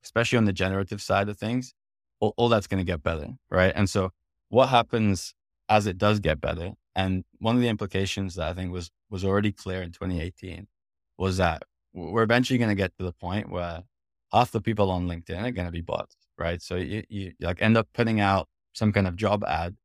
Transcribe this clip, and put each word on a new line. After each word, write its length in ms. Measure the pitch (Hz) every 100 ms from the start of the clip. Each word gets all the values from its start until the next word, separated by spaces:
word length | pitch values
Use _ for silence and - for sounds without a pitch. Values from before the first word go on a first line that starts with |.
especially 360 | - 117 117 120
on 80 | 107
the 60 |
generative 480 | 95 92 95 98 104
side 280 | - 98 101
of 100 | 104
things, 360 | 110 123 127 _ _ _ _ _
all, 140 | 107 -
all 120 | 120
that's 180 | 110 -
gonna 180 | 95
get 180 | 90 85
better, 260 | 90 80 73 - _
right? 220 | 90 92
And 140 | - 98
so 220 | 101 92 _ _ _ _
what 200 | 113 131
happens 680 | 123 113 120 107 92 - _ _ _ -
as 180 | 107 101
it 100 | 90
does 220 | 104 104
get 240 | 80 76
better? 300 | - 82 87 - _
And 300 | 92 95 92 - _
one 160 | 113 123
of 60 |
the 60 | 120
implications 640 | 107 98 95 98 - 95
that 140 | 85 80
I 40 |
think 200 | 87 92
was, 180 | 90 82 _ _
was 160 | 98
already 280 | 95 98 104
clear 280 | 101 98 92
in 120 | 87
twenty 280 | 87 92 90
eighteen 460 | 87 - 92 85 101 _ _ _ _ -
was 200 | 95 92
that 260 | 87 80 - _ _
w-, 180 | 90 82
we're 120 | 110
eventually 340 | 110 120 123 127
gonna 160 | 117
get 180 | 98 95 _
to 60 |
the 80 | 92
point 380 | - 87 101 -
where 340 | 90 87 85 87 _ _ _ _
half 180 | 147 127
the 100 | 113
people 300 | 113 107 98
on 160 | 90 87
LinkedIn 380 | 85 82 87
are 80 | 120
gonna 180 | 123 87
be 100 | 85
bots, 360 | 85 - - _ _ -
right? 240 | 82 85
So 140 | -
you, 300 | 90 73 104 -
you, 240 | 101 95 -
like, 220 | 85 90
end 140 | 110 113
up 120 | 107
putting 260 | - 117 107
out 280 | 101 98 - _ _
some 200 | - 107
kind 140 | 101 95
of 80 |
job 300 | 87 107 104
ad. 320 | 104 80 87 101